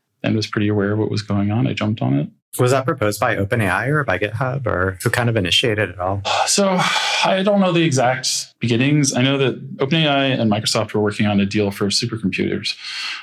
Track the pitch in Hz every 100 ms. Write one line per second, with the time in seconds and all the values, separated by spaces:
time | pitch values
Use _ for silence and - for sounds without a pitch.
0 | _ _ - 110 104 110 104 104 98 107
1 | 107 110 - 101 101 110 127 - 107 113
2 | 123 139 151 _ _ - 127 135 131 143
3 | 107 104 123 101 98 120 98 92 120 151
4 | 135 90 104 110 127 139 113 90 95 92
5 | 120 123 117 113 87 - 127 107 95 90
6 | 92 98 98 - - - 196 185 160 -
7 | - - 214 190 190 202 185 170 160 131
8 | 123 127 - - - - 117 117 135 147
9 | 139 123 135 139 135 - - - 131 160
10 | 151 139 135 120 113 104 - 117 104 110
11 | 104 101 104 101 98 107 101 101 101 -
12 | 120 110 95 98 95 98 - - - -
13 | - -